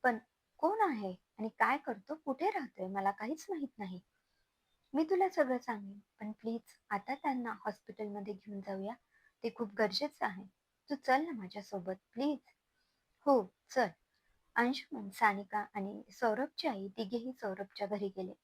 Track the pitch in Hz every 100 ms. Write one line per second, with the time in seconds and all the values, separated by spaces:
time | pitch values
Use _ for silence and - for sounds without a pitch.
0 | 254 226 _ _ _ _ 320 440 403 233
1 | 190 185 _ - 214 _ 220 285 - 208
2 | - 311 - 262 370 403 247 - 185 196
3 | 196 202 214 311 - 339 277 - 196 180
4 | _ _ _ _ _ _ _ _ _ 277
5 | 320 370 381 359 262 247 254 214 196 202
6 | _ _ 214 214 220 226 - - _ 202
7 | 214 285 302 254 233 214 214 208 - 196
8 | 214 202 196 196 214 202 196 190 196 247
9 | _ _ _ _ 233 - 214 202 208 190
10 | 285 - 220 190 196 _ _ _ _ 285
11 | - 262 320 247 185 208 196 202 175 185
12 | _ 226 277 277 _ _ _ _ _ _
13 | _ _ 285 269 190 _ _ 262 208 -
14 | _ _ _ _ _ - 240 262 - 247
15 | 202 190 220 196 196 208 202 208 196 208
16 | - - 233 214 294 - 320 202 196 190
17 | 202 233 247 254 214 190 196 - 202 202
18 | 196 190 185 -